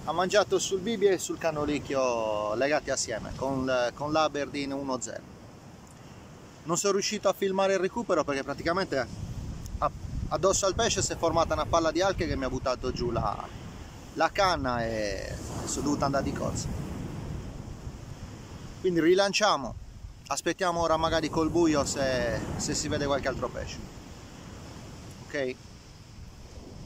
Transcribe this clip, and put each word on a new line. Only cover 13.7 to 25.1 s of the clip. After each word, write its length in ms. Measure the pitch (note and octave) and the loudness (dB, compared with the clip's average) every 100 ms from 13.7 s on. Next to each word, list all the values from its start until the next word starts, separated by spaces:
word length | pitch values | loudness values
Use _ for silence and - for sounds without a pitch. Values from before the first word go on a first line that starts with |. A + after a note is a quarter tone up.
| - - - - - | -12 -14 -14 -12 0
la 140 | D#3 | 2
canna 540 | - F#3+ E3 C3 A#2+ | 4 4 4 2 2
e 500 | A2+ A2 G#2 G2 - - - - - | 0 0 -2 -2 -6 -6 -6 -6 -4
sono 200 | - C3+ | -2 0
dovuto 180 | C#3+ | 2
andare 220 | C#3+ C#3 C#3 | 2 2 0
di 80 | |
corsa. 340 | - A#2 - - - - - - - - - - - - - - - - - - - - - - - | -2 -2 -2 -4 -4 -6 -6 -6 -8 -8 -8 -8 -10 -10 -10 -10 -12 -12 -12 -12 -14 -14 -14 -14 -2
Quindi 180 | F#3 E3+ | 2 6
rilanciamo, 760 | D#3+ F#3 G3+ F#3+ G#3+ D#3+ B2 - - - - - - | 6 8 6 6 4 4 0 -6 -10 -14 -14 -16 -6
aspettiamo 540 | C#3 - E3 F#3 E3+ | -2 0 2 2 2
ora 160 | E3 D#3+ | 4 4
magari 320 | E3 D#3+ D3+ | 4 2 2
col 200 | C#3 D#3 | 2 2
buio 360 | E3 E3+ D3+ C3 | 6 6 6 2
se, 540 | - C3+ B2+ A#2+ A2 G#2 - | 0 2 2 2 0 -2 -4
se 180 | - D3 | -2 -2
si 140 | D3+ | 0
vede 160 | D3 C#3+ | 0 2
qualche 240 | C#3 C3+ | 2 0
altro 180 | A#2+ A#2+ | -2 -4
pesce. 540 | - G2+ - - - - - - - - - - - - - - | -4 -8 -10 -12 -14 -16 -16 -16 -16 -14 -14 -14 -14 -14 -14 -14